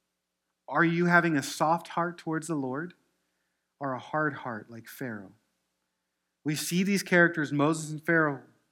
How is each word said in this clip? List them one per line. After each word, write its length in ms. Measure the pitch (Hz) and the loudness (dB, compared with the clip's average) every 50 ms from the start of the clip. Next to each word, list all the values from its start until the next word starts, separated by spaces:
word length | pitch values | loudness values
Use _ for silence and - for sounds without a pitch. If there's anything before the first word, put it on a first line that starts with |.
| _ _ _ _ _ _ _ _ _ _ _ _ _ - | _ _ _ _ _ _ _ _ _ _ _ _ _ -2
Are 160 | 131 151 170 | 2 4 4
you 220 | 165 170 170 175 | 4 4 2 4
having 320 | 175 175 170 170 170 156 139 | 6 6 6 6 4 2 0
a 40 | |
soft 460 | - - - - 160 151 165 170 - - | -2 -4 -2 0 2 2 2 2 0 -6
heart 300 | - 175 170 175 170 - | -4 -4 -4 -4 -6 -8
towards 300 | - 165 156 160 156 165 | -8 -6 -6 -6 -4 -4
the 60 | 165 | -4
Lord 380 | 147 135 127 127 143 170 180 - _ _ _ _ _ _ _ _ _ _ _ _ _ _ _ _ _ | -4 -4 -4 -6 -6 -8 -10 -14 _ _ _ _ _ _ _ _ _ _ _ _ _ _ _ _ _
or 140 | 143 139 131 | -8 -6 -6
a 40 | 120 | -8
hard 360 | - - - 156 156 151 139 | -8 -4 -2 0 0 0 -2
heart 360 | 117 - 131 117 104 - 117 | -4 -8 -8 -8 -10 -10 -14
like 160 | 120 113 113 | -18 -18 -18
Pharaoh? 460 | - - - 139 123 110 104 98 92 101 _ _ _ _ _ _ _ _ _ _ _ _ _ _ _ _ _ _ _ _ _ _ | -18 -12 -10 -8 -8 -8 -10 -12 -16 -20 _ _ _ _ _ _ _ _ _ _ _ _ _ _ _ _ _ _ _ _ _ _
We 100 | 151 156 | -4 -4
see 280 | 143 - - 170 180 | -4 -4 -2 0 0
these 200 | 190 196 202 185 | 2 2 0 0
characters, 480 | 180 - 190 175 170 170 170 160 147 123 | 0 2 6 6 6 6 4 -2 -4 -2
Moses 400 | 139 147 143 156 165 156 156 151 | 0 2 2 2 2 0 -4 -8
and 140 | 156 147 - | -10 -8 -2
Pharaoh, 380 | - 170 165 156 147 139 127 - - _ _ _ _ | 0 2 2 2 2 0 -4 -12 -20 _ _ _ _